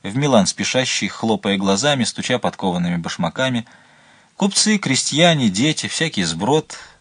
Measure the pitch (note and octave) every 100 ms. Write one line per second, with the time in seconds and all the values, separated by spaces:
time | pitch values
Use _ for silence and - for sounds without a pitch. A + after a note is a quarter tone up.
0 | G2 A#2+ D3 A#2 F2+ - G2+ - - -
1 | G2+ - A2+ G#2 G#2 G2 G2 G2 D3 C#3
2 | G#2 - - B2 F2+ - F#2+ F2 F2 F2
3 | E2 - F2+ - C3 A#2+ - - - -
4 | - - _ - G3 - G#3 G#3 - B2+
5 | - C#3 F3 D#3 A#2 F#2 D3+ D3+ G#2+ -
6 | D#3+ - E2 E2 A2 D#3 - - - -